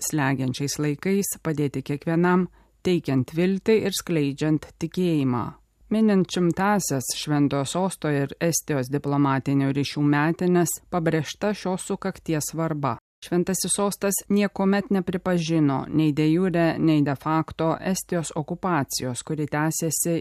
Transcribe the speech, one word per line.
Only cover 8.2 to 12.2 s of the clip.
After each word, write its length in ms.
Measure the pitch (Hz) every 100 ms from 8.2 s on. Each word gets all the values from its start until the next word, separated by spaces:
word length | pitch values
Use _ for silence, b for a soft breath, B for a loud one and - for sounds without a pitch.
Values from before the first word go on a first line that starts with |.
| 139 -
Estijos 480 | 170 160 - 143 127
diplomatinių 800 | 143 143 143 139 135 139 139 135 139
ryšių 240 | 135 -
metines, 760 | 147 147 151 165 180 175 165 - -
pabrėžta 640 | 180 165 160 143 - 208
šios 320 | 202 185 185 -
sukakties 640 | 196 190 -